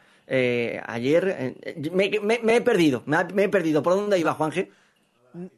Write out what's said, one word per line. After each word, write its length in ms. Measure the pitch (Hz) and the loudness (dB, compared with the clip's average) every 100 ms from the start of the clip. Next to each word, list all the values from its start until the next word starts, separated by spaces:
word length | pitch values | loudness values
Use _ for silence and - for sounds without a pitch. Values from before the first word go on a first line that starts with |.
| _ _ - | _ _ -4
Eh, 520 | 131 127 120 117 - - | 0 0 0 -2 -6 -8
ayer, 680 | 117 123 160 185 - 127 - | -4 2 2 2 -4 -6 -8
eh, 260 | - 170 147 | -12 -8 -4
me, 160 | 185 196 214 | 0 0 0
me, 200 | 208 233 | 0 0
me 140 | 220 240 | 2 2
he 40 | |
perdido, 420 | 233 214 160 123 117 | 2 4 4 2 0
me 100 | 156 | 0
ha-, 80 | 180 | 0
me 120 | 190 | 0
he 40 | 202 | 2
perdido. 340 | 196 165 151 | 2 2 0
¿Por 120 | 165 | 2
dónde 240 | 185 208 190 | 0 2 0
iba, 160 | 156 | 0
Juanje? 360 | 135 156 156 196 _ _ _ _ _ _ 170 180 | 0 -2 -4 -8 _ _ _ _ _ _ -16 -16